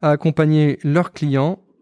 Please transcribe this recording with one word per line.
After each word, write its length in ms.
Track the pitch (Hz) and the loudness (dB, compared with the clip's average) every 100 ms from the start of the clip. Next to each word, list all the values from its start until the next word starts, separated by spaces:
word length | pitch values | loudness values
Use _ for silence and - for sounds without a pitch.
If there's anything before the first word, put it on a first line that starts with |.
à 100 | 156 | -2
accompagner 680 | 147 165 156 156 156 151 131 | 0 0 0 2 2 2 0
leurs 300 | 147 151 175 | -2 -2 -2
clients 460 | - 147 135 147 190 _ _ | -4 -4 -2 -2 -4 _ _